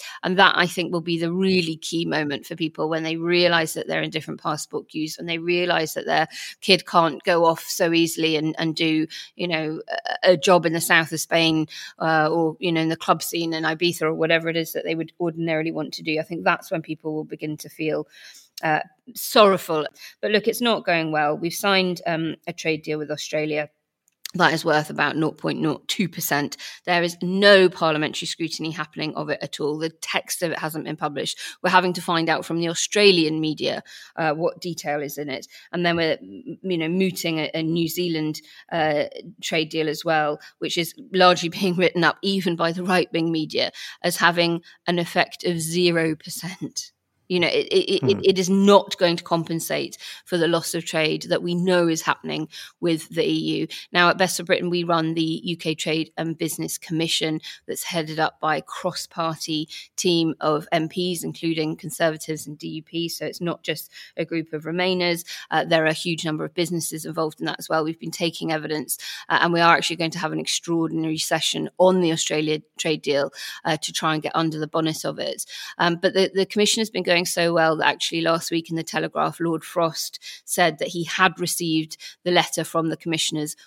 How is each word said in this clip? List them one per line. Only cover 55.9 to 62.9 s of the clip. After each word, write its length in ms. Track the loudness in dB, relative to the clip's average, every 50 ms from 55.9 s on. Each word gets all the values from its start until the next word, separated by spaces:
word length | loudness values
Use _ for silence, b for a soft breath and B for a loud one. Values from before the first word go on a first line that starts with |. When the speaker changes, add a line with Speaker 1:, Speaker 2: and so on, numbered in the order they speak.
| -2 -2 -2 -4 _
Speaker 1:
and 200 | -6 -6 -6 -4
Business 400 | -4 -4 -4 -4 -6 -6 -6 -8
Commission 640 | -10 -8 -4 -2 -2 0 0 0 0 0 -2 -2 -4 B B B B B
that's 180 | -10 -10 -8 -8
headed 360 | -4 -4 -4 -4 -4 -2 0
up 220 | 0 0 -2 _
by 160 | -2 -2 -2
a 40 | -2
cross-party 1080 | -4 -8 -10 -6 -6 -6 -6 -6 -10 -8 -6 -4 -4 -4 -4 -6 -6 -6 -4 -4 -4 B B B B B _
team 400 | -2 0 2 2 4 2 0 0 0
of 260 | 0 0 0 0 0 -2 -2
M 160 | -2 -2 -2
Ps, 340 | -4 -4 -2 -2 -4 -4 -6
including 540 | -8 -8 -4 -4 -2 -2 0 -2 -2 -4
Conservatives 720 | -6 -8 -10 -4 0 0 0 0 -2 -6 -8 -8 -8 -8
and 100 | -12 -14
D 100 | -12 -12
U 160 | -12 -12 -12 -12
P. 240 | _